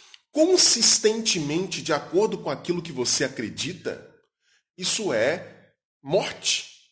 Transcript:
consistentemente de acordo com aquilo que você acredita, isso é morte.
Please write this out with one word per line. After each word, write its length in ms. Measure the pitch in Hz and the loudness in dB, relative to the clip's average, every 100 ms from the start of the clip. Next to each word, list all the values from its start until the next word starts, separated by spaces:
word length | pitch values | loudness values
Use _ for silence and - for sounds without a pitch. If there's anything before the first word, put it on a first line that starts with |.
| - - _ | -20 -20 _
consistentemente 1500 | 294 330 370 - 240 220 - 214 226 220 180 143 160 190 165 | 2 6 6 4 4 4 4 2 0 0 -2 0 -2 -2 -6
de 120 | 135 | -2
acordo 460 | 147 - 170 214 185 | -2 0 0 0 0
com 120 | - | -6
aquilo 320 | 135 - 175 | -6 -4 -4
que 100 | 165 | -4
você 320 | 131 123 - | -4 0 0
acredita, 840 | 135 - 110 82 131 180 - - - - _ _ _ _ _ - | 0 -4 -6 -6 -8 -6 -8 -10 -12 -20 _ _ _ _ _ -8
isso 360 | 185 - 202 | -4 -2 0
é 600 | 117 120 160 - - _ _ _ _ | 2 2 0 -6 -20 _ _ _ _
morte. 680 | 139 180 - - - - - - _ | -2 0 0 -4 -2 -2 -4 -18 _